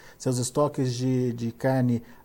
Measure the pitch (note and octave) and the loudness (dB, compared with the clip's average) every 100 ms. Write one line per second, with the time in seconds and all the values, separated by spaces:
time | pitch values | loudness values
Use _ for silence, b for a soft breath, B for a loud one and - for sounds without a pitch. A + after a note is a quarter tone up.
0 | b b - B2 B2 - D3 D3 C3 A#2+ | b b -2 0 0 2 0 2 -2 0
1 | B2+ B2+ B2 A#2 A#2 - C3+ C3 B2 A#2 | 0 2 0 -2 -6 -2 0 2 2 0
2 | - b | -4 b